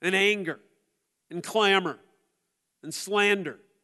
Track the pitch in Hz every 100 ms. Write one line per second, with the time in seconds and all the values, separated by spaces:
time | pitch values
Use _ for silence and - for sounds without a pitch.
0 | 175 190 202 208 165 113 _ _ _ _
1 | _ _ - 170 - 220 202 196 175 123
2 | _ _ _ _ _ _ _ _ 151 -
3 | - 208 202 202 160 107 _ _